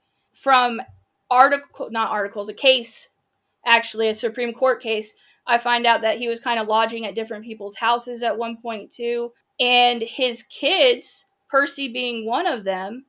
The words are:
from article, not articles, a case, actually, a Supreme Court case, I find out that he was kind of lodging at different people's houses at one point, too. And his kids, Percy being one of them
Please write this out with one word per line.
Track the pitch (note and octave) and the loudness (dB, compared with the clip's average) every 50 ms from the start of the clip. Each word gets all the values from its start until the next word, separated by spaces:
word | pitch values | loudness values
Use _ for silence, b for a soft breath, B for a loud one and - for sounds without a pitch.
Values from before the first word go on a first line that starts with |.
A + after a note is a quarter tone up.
| _ _ _ _ _ _ _ | _ _ _ _ _ _ _
from | _ - C4+ C4+ B3+ B3 B3 A#3 A3 - - - _ _ _ _ _ _ - | _ 2 4 6 6 6 4 0 -4 -10 -12 -18 _ _ _ _ _ _ 2
article, | B3 B3 C4 C#4 C#4+ C#4+ C#4+ - - - - A#3+ | 6 6 6 6 4 2 -4 -6 -12 -12 -10 -6
not | A3+ A3+ A3 G3 | -4 -2 -2 -2
articles, | - G#3+ A3 G#3 - G#3+ G3+ G#3+ | -2 -2 -4 -4 -6 -8 -8 -8
a | G3+ | -6
case, | - - C4+ C4 B3 A#3 - - - - - _ _ _ _ _ _ _ _ _ _ - | 2 4 4 4 4 2 -6 -14 -18 -20 -20 _ _ _ _ _ _ _ _ _ _ 0
actually, | A#3+ A#3 A3+ A3+ - - A3 A3+ A3 | 2 4 4 2 0 -4 -2 -2 -2
a | G#3+ | -2
Supreme | G#3+ - A3+ A3 B3+ A#3+ A#3 A3+ | -2 -4 -6 -4 -4 -6 -6 -4
Court | - C4 C4 B3 A#3+ - | 0 0 0 0 -2 -4
case, | A#3 A3 G#3+ G#3+ - - b b b b b b | -6 -6 -6 -6 -10 -14 b b b b b b
I | - A#3+ A#3+ | -2 -2 0
find | A#3+ A#3+ A#3+ A#3+ A#3 | 2 0 0 2 4
out | A#3 A#3 G#3 | 4 2 4
that | A3 A3 G#3+ A3+ | 2 0 -2 -2
he | B3 A#3 | -2 -4
was | A#3 A#3 | -4 -4
kind | - B3 A#3+ A#3 | -2 -2 -2 -2
of | A3 | 0
lodging | G#3 G#3+ A3 A3+ A3+ A#3 A3+ A3+ | 2 2 2 2 2 -2 -4 -8
at | G3+ F#3+ | -6 -6
different | A3 A3 A3 A3+ G#3 A3 | -6 -6 -6 -8 -10 -12
people's | A#3+ A3 G#3+ G3+ G3+ G3+ | -12 -12 -12 -12 -12 -8
houses | - A#3 A3+ A#3+ A#3+ A#3 B3 B3 A#3 A#3+ | -2 0 0 0 0 -2 -6 -8 -4 -2
at | A#3 G#3 A3 | -2 -2 -2
one | A#3 A3+ A#3 | -4 -6 -8
point, | A3+ - A#3 A3+ G#3 G3 - | -8 -8 -8 -8 -8 -10 -14
too. | - - A#3+ A#3 A#3+ A#3+ A#3+ A#3+ - _ _ _ _ - | -12 -8 -4 -4 -2 -2 -4 -6 -10 _ _ _ _ 0
And | B3 B3 B3 B3 B3 B3 B3 A#3 A3 | 2 4 6 6 6 6 4 0 -4
his | A#3 - - C4 B3+ A#3 A#3 - | -6 -4 -2 -2 -2 -2 -4 -10
kids, | - - - - C#4 F#4+ F#4+ D4 B3+ A#3+ B3 - - - - - _ _ _ _ _ | -16 -10 -4 -2 0 4 4 6 4 4 2 -2 -10 -18 -20 -20 _ _ _ _ _
Percy | - C#4 C#4 D#4 - - C#4 C4 | 0 0 0 0 -2 -6 -8 -8
being | A3+ B3+ B3 B3 A#3+ A3+ A3 | -6 -6 -6 -4 -6 -6 -4
one | A3 A#3 D4 F4+ | -2 -2 -2 0
of | F#4 C#4 A3+ F#3+ | -2 -2 -4 -4
them | F#3+ F#3+ F#3 F#3+ G3 A3 B3+ C4+ | -4 -4 -4 -6 -8 -10 -12 -16